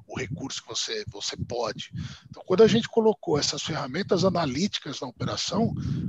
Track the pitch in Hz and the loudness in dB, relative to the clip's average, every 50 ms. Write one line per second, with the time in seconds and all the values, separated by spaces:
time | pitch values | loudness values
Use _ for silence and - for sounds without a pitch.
0 | 113 - - - 127 101 - 170 131 135 - - - - 117 - - - 117 107 | -14 -10 -6 -6 -6 -6 -6 -6 -8 -8 -8 -10 -10 -8 -6 -4 -4 -4 -4 -6
1 | 104 - - 101 - - - 135 131 - 120 117 117 107 104 - - - - - | -6 -8 -10 -8 -8 -8 -6 -6 -6 -6 -4 -2 -2 -4 -4 -6 -10 -10 -10 -10
2 | - - - - - - - - - - 185 180 226 214 196 233 220 - - 233 | -10 -10 -10 -14 -18 -18 -18 -8 -2 4 6 8 8 8 8 6 2 0 2 4
3 | 220 220 208 - - - 156 143 135 - - 143 - - 156 143 143 131 127 165 | 4 4 4 2 0 0 0 2 2 0 -2 -2 -4 -4 -4 -4 -4 -4 -4 -4
4 | 202 - 220 175 165 190 175 170 170 143 123 139 190 208 - - - 156 131 - | 0 2 2 4 4 4 2 2 0 0 0 0 0 0 -2 -4 -6 -8 -8 -8
5 | - 131 - - - - 104 - - - - 196 226 214 - - - - - - | -8 -10 -8 -6 -4 -4 -4 -4 -4 -2 0 2 2 2 0 -2 -4 -2 -2 -2
6 | - | -4